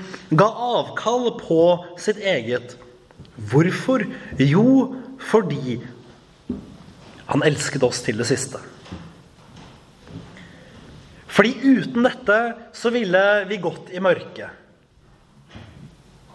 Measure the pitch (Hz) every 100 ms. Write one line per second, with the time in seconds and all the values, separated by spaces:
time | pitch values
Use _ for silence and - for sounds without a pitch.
0 | - - - 156 208 220 247 214 135 -
1 | 220 247 240 175 - 160 170 175 175 -
2 | - 208 196 156 113 123 - - - -
3 | _ - - - 104 131 175 180 - 262
4 | - - - 135 139 165 240 269 233 -
5 | - - - 220 180 139 131 117 - -
6 | - - _ _ - - - - - -
7 | - - - 139 151 147 - 135 127 -
8 | - 107 117 131 - - - - - -
9 | - - - _ - - - - - _
10 | - - - - - - - - - -
11 | - - - - 220 - 269 247 269 240
12 | 247 - - 208 233 226 - - 233 240
13 | 202 180 202 208 190 208 170 - - 180
14 | 185 156 - - 101 - _ _ _ _
15 | _ _ _ _ _ - - - - _
16 | _ - _